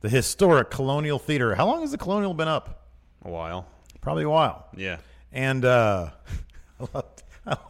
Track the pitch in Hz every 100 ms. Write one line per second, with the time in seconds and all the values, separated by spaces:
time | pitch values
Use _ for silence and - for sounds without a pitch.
0 | 107 127 - - 190 151 - 131 135 147
1 | 151 143 - 147 120 98 180 330 311 277
2 | 175 208 202 160 160 147 - - - -
3 | _ _ - 85 82 90 90 _ - -
4 | - 156 151 156 135 - - 92 95 82
5 | - - - 127 135 131 123 123 110 95
6 | 82 - - - - - - _ 127 143
7 | - - - - - 135